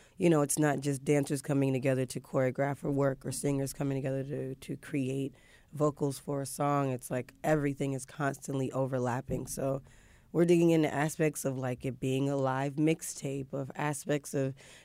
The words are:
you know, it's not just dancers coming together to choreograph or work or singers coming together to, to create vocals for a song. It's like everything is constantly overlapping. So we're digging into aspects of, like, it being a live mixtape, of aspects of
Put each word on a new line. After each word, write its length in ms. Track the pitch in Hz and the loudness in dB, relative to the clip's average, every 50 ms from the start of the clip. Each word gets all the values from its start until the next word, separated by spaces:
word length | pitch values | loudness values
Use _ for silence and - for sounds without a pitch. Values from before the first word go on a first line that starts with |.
| - - _ - | -20 -16 _ 2
you 100 | 185 175 | 4 6
know, 120 | 165 147 | 6 6
it's 160 | 143 139 - 156 | 4 2 2 2
not 220 | 151 147 139 135 | 2 2 2 2
just 240 | 135 143 139 131 139 | 0 -2 -2 -2 2
dancers 360 | 151 147 143 139 - 151 135 | 2 4 4 4 2 -2 -4
coming 300 | - - 143 139 139 135 | -2 0 2 2 2 2
together 320 | 135 131 131 135 131 127 131 | 2 2 2 2 2 2 0
to 140 | 127 - 131 | -2 -4 -10
choreograph 640 | - - - 135 131 127 123 - 139 143 139 - - | -8 -4 0 0 0 0 0 0 0 -2 -2 -2 -2
or 60 | 151 | -2
work 320 | 143 135 139 139 135 - - | 0 2 2 2 0 -2 -6
or 80 | 135 | -8
singers 400 | 131 - - 143 139 139 135 135 | -6 -2 -2 0 0 0 -2 -4
coming 240 | - - 143 139 139 | -4 -4 -2 -2 -2
together 260 | 135 131 135 135 135 | -2 -2 -2 -4 -4
to, 320 | 135 139 147 131 131 131 135 | -4 -4 -6 -6 -6 -6 -8
to 200 | 135 - - 139 | -10 -10 -10 -10
create 580 | 135 - - - 143 131 127 135 135 135 131 - - - - - - _ _ | -10 -8 -4 -2 -2 -2 -2 -2 -2 -4 -4 -6 -12 -20 -20 -20 -20 _ _
vocals 460 | - 143 151 151 143 - 151 139 135 - | -4 0 0 0 0 0 -2 -2 -4 -4
for 240 | - - 143 139 | -6 -6 -6 -4
a 40 | 139 | -4
song. 440 | - - - 147 143 143 143 139 135 | -6 -4 -2 0 2 2 2 2 0
It's 180 | 127 123 - - | -2 -4 -6 -6
like 220 | 131 127 120 - - - | -6 -6 -6 -8 -10 -4
everything 520 | - 156 156 151 143 143 139 - 143 139 135 | 0 2 2 2 2 0 -2 -2 -2 -2 -2
is 100 | 131 - | -4 -6
constantly 640 | - - - 143 139 135 135 - - 135 135 131 - | -10 -6 -2 -2 -2 -2 -4 -6 -4 -2 -2 -2 -2
overlapping. 720 | - 131 135 127 135 127 123 123 117 131 135 - 127 123 127 | 0 -2 -2 0 0 -2 0 0 -2 -2 -4 -4 -6 -6 -6
So 360 | - - - 135 135 139 139 - - - - - - - - _ _ | -6 -6 -4 -2 -2 -2 -4 -6 -12 -20 -20 -20 -20 -20 -20 _ _
we're 140 | - 160 175 | 0 2 4
digging 260 | 170 175 170 170 165 | 6 6 6 6 6
into 220 | 165 160 151 - | 6 6 4 2
aspects 520 | - 139 151 156 - - 160 156 143 - - | 2 0 0 0 0 2 0 0 0 0 -4
of, 140 | 139 131 131 | -4 -2 -2
like, 260 | 131 127 127 - - | -2 -4 -4 -4 -4
it 140 | 135 120 - | -6 -6 -4
being 300 | 135 131 131 135 139 139 | -2 0 0 2 2 2
a 60 | 143 | 0
live 380 | 139 135 131 131 131 139 143 135 | 0 0 0 0 0 -2 -2 0
mixtape, 800 | 151 151 160 160 165 - - - - - 139 135 139 131 - | 2 2 2 2 0 -2 -10 -10 -8 -6 -6 -6 -6 -8 -6
of 180 | - 143 135 127 - | -6 -8 -8 -6 -4
aspects 580 | - 147 151 147 - - - 147 147 - - | -4 -2 -2 -2 -2 -2 -2 -2 -2 -2 -2
of 220 | - 143 135 135 135 - - - - - - | -2 -2 -2 -2 -4 -6 -14 -20 -20 -20 -20